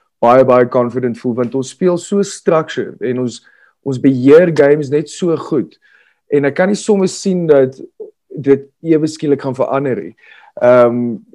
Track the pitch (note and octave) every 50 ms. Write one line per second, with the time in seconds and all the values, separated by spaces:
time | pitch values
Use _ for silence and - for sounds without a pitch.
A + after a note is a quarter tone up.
0 | _ _ _ - - A#2 B2 C3 C3 B2+ B2 B2 B2 A#2+ - B2+ A#2+ A#2+ A2 B2+
1 | B2 A#2+ A2+ - - B2+ A2+ A#2+ B2 A#2 - C3+ C3 - - - F#3 F3+ F3 E3+
2 | - - G3+ G3+ G3 G3 - - - G3+ E3+ D#3+ D#3 D#3 - C3 G#2+ - - -
3 | - B2+ B2 B2+ B2+ A#2+ A2 - _ _ _ _ _ _ _ _ - C#3 C3 A#2+
4 | - C3+ C3+ B2 B2 C#3 D3 E3 F3+ F3 D#3+ D3 C#3+ C#3+ D3 D#3 D3 B2+ C#3+ D#3
5 | D3+ - - - F#3+ E3+ D#3+ C3+ - - D#3+ B2+ G2 - _ _ _ _ _ _
6 | _ _ _ _ _ - C#3+ C#3+ C#3 C#3 C3+ - F#3 G3 G#3 - - - G#3 G3
7 | F#3+ F#3 - - - G3 F#3 F3+ E3+ D#3 D3 C#3 C3 B2+ C3 - - - _ -
8 | - - _ _ _ - - - C3 C#3 C#3 C3+ - - _ _ - E3 D#3+ D3+
9 | D#3 D#3 D#3 - E3 D3 C#3 C#3 - C3+ B2 - A#2+ - C3 C3+ C#3+ C3+ A#2 G2+
10 | - F2 - _ _ _ - _ _ _ - - A#2+ B2 B2 B2 A#2+ A#2+ A#2+ B2
11 | A#2+ A#2+ A2+ - - _